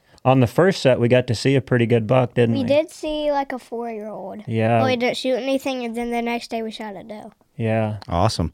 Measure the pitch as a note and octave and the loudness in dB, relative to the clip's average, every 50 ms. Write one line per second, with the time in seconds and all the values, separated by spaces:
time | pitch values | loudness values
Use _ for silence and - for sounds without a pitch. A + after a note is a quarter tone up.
0 | _ _ _ _ - B2+ C3 C3+ B2 - - - F3 F#3+ - - - C3 B2 - | _ _ _ _ 2 4 4 4 4 4 4 4 4 4 2 2 2 2 4 4
1 | A#2+ A#2+ B2 B2+ B2 - A2+ - - C#3 C#3 C3 - - C3 A#2+ A#2 A2 A#2+ A#2 | 4 4 4 4 2 0 -4 0 0 2 2 2 0 0 2 2 4 4 2 2
2 | A2 G#2 C3 C3 B2 - - B2 A#2+ A2+ A#2 - A#3+ A#3+ C#4 D4+ D#4+ D#4+ - - | 2 2 2 2 2 0 2 2 2 2 2 0 2 2 2 2 2 -2 -8 -10
3 | - D#4 D4+ D4+ D4 D4 C#4+ C#4 C#4 C4+ C4 A#3+ - - A#3 A#3 A#3 A#3 A3+ G#3 | -6 -6 -4 -2 -2 0 0 -2 -2 -4 -8 -12 -10 -10 -10 -8 -8 -8 -10 -10
4 | G#3+ G#3+ G3+ G3 G3 F#3+ G3 G#3+ - A#2+ A2+ A2 A2 A2+ A#2 A2+ A2 C4 B3+ A#3 | -10 -12 -12 -12 -12 -12 -12 -12 -8 -4 0 2 2 4 4 4 4 2 2 0
5 | B3 A#3+ - - - C4 B3+ G#3 B3+ C4+ C4+ C4+ - C#4 C4 B3+ A#3+ A#3 A3 A#3+ | 0 -2 -2 -2 -2 -2 -2 0 0 -2 -2 -2 -2 -4 -6 -4 -6 -6 -6 -6
6 | A#3+ A#3+ A#3+ A#3 A#3 A#3 A#3 A#3 - - A#3 A3+ A3+ A3 G#3+ - A3 G#3+ G3 E3+ | -6 -4 -4 -2 -2 -4 -4 -6 -6 -8 -8 -8 -8 -8 -10 -10 -12 -12 -12 -14
7 | - - G#3+ G#3+ - G#2+ _ _ _ _ - - A2+ A2 A2 A2+ A2 G#2+ A2 G2 | -14 -14 -16 -16 -16 -20 _ _ _ _ -8 -4 -2 0 0 0 0 -2 -4 -8
8 | - - E2+ F2 G2 A2 - - E2+ D#2 | -6 -4 0 2 2 0 0 -2 -4 -4